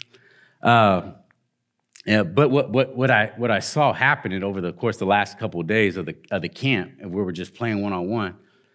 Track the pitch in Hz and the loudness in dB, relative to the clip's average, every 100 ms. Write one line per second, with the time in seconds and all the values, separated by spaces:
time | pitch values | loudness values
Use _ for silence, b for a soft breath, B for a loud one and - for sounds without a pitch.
0 | - b b b b b 113 117 104 90 | -20 b b b b b 4 6 6 4
1 | 92 - _ _ _ _ _ _ _ - | -2 -14 _ _ _ _ _ _ _ -10
2 | - 107 87 98 147 139 117 127 131 123 | 0 0 2 2 2 2 0 0 0 0
3 | 131 110 107 113 117 98 - 151 139 90 | 2 4 2 -2 0 0 0 0 2 2
4 | 135 - 101 95 98 95 87 - 117 95 | 0 0 -4 -4 -4 -4 -6 -4 -4 -2
5 | 98 101 98 - 110 87 82 110 101 90 | 0 2 0 -6 -8 -4 -2 2 2 0
6 | 80 - - 98 82 - 135 107 87 - | -8 -12 -8 -6 -6 -4 0 0 -2 -12
7 | 95 95 92 85 90 - 117 101 101 90 | -8 -4 -4 -6 -10 -6 -4 -2 -4 -4
8 | 87 113 92 90 _ _ _ | -4 -4 -6 -8 _ _ _